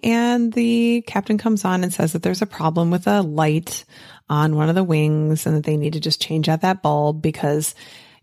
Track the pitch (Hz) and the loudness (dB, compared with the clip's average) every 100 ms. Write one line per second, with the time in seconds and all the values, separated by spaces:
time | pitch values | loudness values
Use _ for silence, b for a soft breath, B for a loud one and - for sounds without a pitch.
0 | 233 233 240 240 233 233 233 233 233 233 | 0 2 2 2 0 0 2 2 2 0
1 | - 196 196 214 226 208 185 185 180 185 | -2 -4 -2 -2 0 0 0 0 -2 -2
2 | 165 170 180 185 208 - 160 165 170 180 | -2 -2 -2 -2 -4 -2 -2 0 0 0
3 | 190 208 170 151 156 156 165 - - B | 0 0 0 0 2 0 -2 -10 -14 B
4 | B B - 151 156 151 156 175 185 156 | B B -4 0 2 2 2 2 2 2
5 | 151 151 156 156 156 156 156 151 147 160 | 2 2 0 0 0 -2 0 -2 -2 -4
6 | 156 147 - 160 156 160 185 185 151 147 | -4 -4 -2 -2 0 0 0 0 0 0
7 | 147 156 160 156 147 151 151 B B B | 0 0 -4 -2 -2 -2 -4 B B B
8 | B B | B B